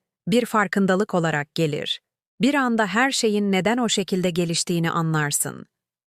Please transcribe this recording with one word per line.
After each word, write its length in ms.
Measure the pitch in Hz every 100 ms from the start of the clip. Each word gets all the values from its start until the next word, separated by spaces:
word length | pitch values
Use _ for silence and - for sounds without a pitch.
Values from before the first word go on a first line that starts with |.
| _ _ -
bir 180 | 220 233
farkındalık 680 | 220 196 202 190 185 214
olarak 400 | 180 165 151 147
gelir. 460 | - 160 143 - - _ _ _ -
Bir 140 | 233
anda 320 | 285 254 226 208
her 240 | 202 269
şeyin 420 | 262 226 208 202
neden 260 | 190 185 240
o 100 | 233
şekilde 420 | - 190 185 180
geliştiğini 600 | 170 170 165 - 170 170
anlarsın. 760 | 170 160 156 147 147 147 62 - _ _ _ _ _